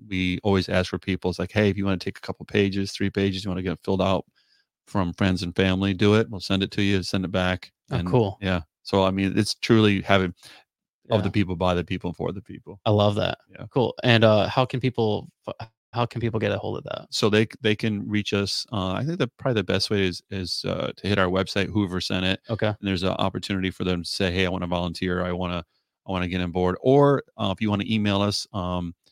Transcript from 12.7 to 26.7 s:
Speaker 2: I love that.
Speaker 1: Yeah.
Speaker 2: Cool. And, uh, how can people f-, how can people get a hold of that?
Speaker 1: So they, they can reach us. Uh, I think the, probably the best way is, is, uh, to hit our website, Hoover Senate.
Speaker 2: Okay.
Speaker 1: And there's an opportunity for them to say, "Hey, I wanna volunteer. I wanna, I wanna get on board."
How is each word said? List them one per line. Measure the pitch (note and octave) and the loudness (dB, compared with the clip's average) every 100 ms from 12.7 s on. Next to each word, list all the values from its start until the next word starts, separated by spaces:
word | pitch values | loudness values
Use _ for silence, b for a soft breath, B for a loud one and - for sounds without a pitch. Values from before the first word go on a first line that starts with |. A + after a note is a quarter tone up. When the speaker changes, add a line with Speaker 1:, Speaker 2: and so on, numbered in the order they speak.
| G2 - | -6 2
Speaker 2:
I | |
love | G#2 G#2 G#2 | 4 4 2
that. | F2+ - _ | -2 -4 _
Speaker 1:
Yeah. | F#2+ - | -18 -6
Speaker 2:
Cool. | C#3+ A2+ - | 0 0 0
And, | B2 A#2 | 4 6
uh, | A2 G#2+ F2+ | 6 6 2
how | - B2+ | 0 0
can | C3 | 0
people | C3 A#2+ A2 G#2 - _ - | -2 0 0 -2 -6 _ -14
f-, | - - _ _ | -14 -14 _ _
how | A#2 A2+ | -4 -4
can | A#2 | -2
people | A2+ A2 | -4 -2
get | G#2 | -2
a | G2 | -2
hold | G2+ - | -6 -8
of | - | -8
that? | - - | -10 -8
Speaker 1:
So | - A2 | 0 2
they, | G#2 A2 - | 4 2 0
they | A2 G#2+ | 0 0
can | A2+ G2+ A2 | -2 -4 -2
reach | G#2 G2+ | -4 0
us. | G2+ G2 - - | -2 -2 -4 -6
Uh, | G#2 F#2 | -4 -4
I | F#2+ C3+ | -4 -4
think | F3 | -2
the, | B2 | -4
probably | - C#3 A2+ | -4 -2 0
the | |
best | F#2 G2 - | 0 0 0
way | G#2 F#2+ | 0 0
is, | F2 - | -2 -8
is, | G2 F2+ - F#2+ | -8 -6 -6 -6
uh, | F2+ - - | -4 -6 -4
to | F#2+ | 0
hit | G2+ | 2
our | F#2 | 2
website, | F#2+ F#2+ G2+ G2 | 2 0 -2 -2
Hoover | G#2 G2 F2+ | 0 -2 -2
Senate. | - F#2+ F#2 F#2+ - | -4 -2 -2 -2 -4
Speaker 2:
Okay. | A2 G#2+ | -4 -2
Speaker 1:
And | G#2 | -2
there's | G2+ F#2+ | -4 -2
an | F#2 | -2
opportunity | - G2 G2 - G2 F#2 | 0 -2 -2 -4 -2 -2
for | - F#2 | -2 -2
them | F2 | -2
to | E2+ | -4
say, | - F#2+ | -4 -2
"Hey, | F2 F#2 | 0 0
I | |
wanna | F2+ F2 | -2 -2
volunteer. | F2 F2+ F2 F#2 F2+ | -2 -4 -4 -4 -2
I | F2+ | -2
wanna, | F2 F2+ F2 - _ _ _ - | -4 -4 -6 -8 _ _ _ -8
I | |
wanna | F#2+ F2+ | -4 -2
get | F2+ | -2
on | F2+ | -2
board." | F2 F2+ | 0 0